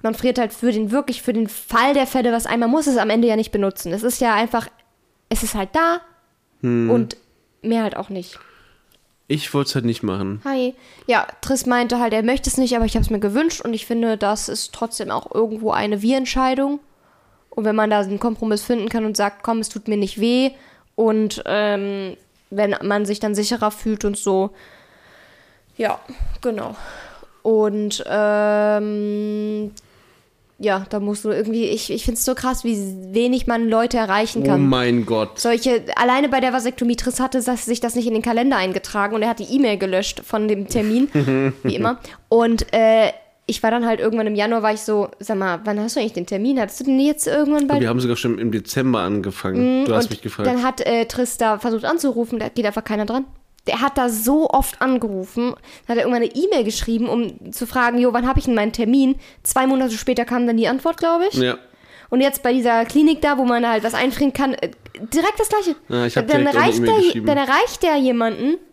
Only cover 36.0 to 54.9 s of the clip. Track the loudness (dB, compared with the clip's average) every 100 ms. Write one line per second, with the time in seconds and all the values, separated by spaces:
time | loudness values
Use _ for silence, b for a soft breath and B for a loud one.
36 | 2 4 2 2 0 0 -2 -2 -2 0
37 | -2 -2 0 0 0 -2 -2 -2 -2 -2
38 | 0 0 0 2 2 2 0 -2 -4 -2
39 | -2 0 0 -2 -2 2 2 2 0 0
40 | -2 -8 -6 -2 0 -2 -2 0 2 2
41 | 2 2 2 2 0 0 -2 0 -2 -2
42 | B B _ 4 4 2 0 4 6 6
43 | 4 0 -18 _ -6 -2 0 2 0 0
44 | 0 0 0 0 0 2 0 -2 0 0
45 | 0 -6 -4 -2 -2 -2 -2 -2 -2 -2
46 | -2 -4 -4 -2 0 0 -2 -4 0 2
47 | 2 2 0 2 2 2 2 2 2 0
48 | 0 0 -2 -2 -2 -2 -2 -2 0 0
49 | 0 -2 -4 -4 -2 0 2 2 2 2
50 | 0 -4 -8 -2 0 0 -2 -2 0 0
51 | 0 -2 -4 0 0 0 -2 -2 -2 0
52 | 0 -2 -4 -4 -4 -2 -2 -2 -4 -4
53 | -2 -4 -6 -14 _ _ -6 -2 0 0
54 | 0 0 2 2 4 2 0 -2 0